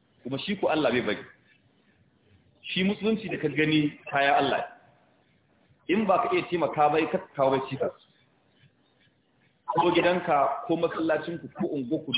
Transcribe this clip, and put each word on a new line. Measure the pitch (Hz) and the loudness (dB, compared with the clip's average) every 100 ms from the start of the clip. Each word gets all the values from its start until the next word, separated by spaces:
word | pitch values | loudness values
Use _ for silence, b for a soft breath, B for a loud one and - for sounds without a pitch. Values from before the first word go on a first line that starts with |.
| _ _ | _ _
Kuma | 123 131 | -10 -6
shi | - 202 | -6 -2
ko | - | 0
Allah | 156 135 | 2 2
bai | 123 | 2
bari. | 104 101 - - _ _ _ _ _ _ _ _ _ _ _ _ | 0 -4 -6 -20 _ _ _ _ _ _ _ _ _ _ _ _
Shi | - 180 | -8 -2
musulunci | 190 208 202 220 180 | 0 0 0 -2 -2
da | 160 | -4
ka | 151 | -4
gani | 139 156 156 151 - - | 0 2 2 0 -4 -4
kayan | 139 139 | 0 2
Allah. | 143 139 110 - - - _ _ _ _ _ _ _ _ _ - | 2 2 -2 -4 -14 -20 _ _ _ _ _ _ _ _ _ -2
In | 196 202 | 0 4
ba | 180 | 2
ka | - | 2
iya | 180 - | -2 -2
taimaka | 175 143 151 147 | -2 -2 2 2
bai, | 156 160 | 4 0
ka | 185 - - | -2 -4 0
kawo | 135 | 2
bai | 131 - | 2 -2
cikas. | 135 - - _ _ _ _ _ _ _ _ _ _ _ _ _ _ _ _ - | -4 -6 -6 _ _ _ _ _ _ _ _ _ _ _ _ _ _ _ _ -4
Ko | 165 175 | 0 2
gidanka, | 170 175 180 175 147 135 - - | 4 4 2 2 2 2 0 -2
ko | 165 | -2
masallacinku, | 165 - 160 156 - 170 131 | -2 -2 -2 -2 -4 -10 -10
ko | - - | -6 -4
unguwarku, | 147 120 156 147 | -4 -4 -4 -2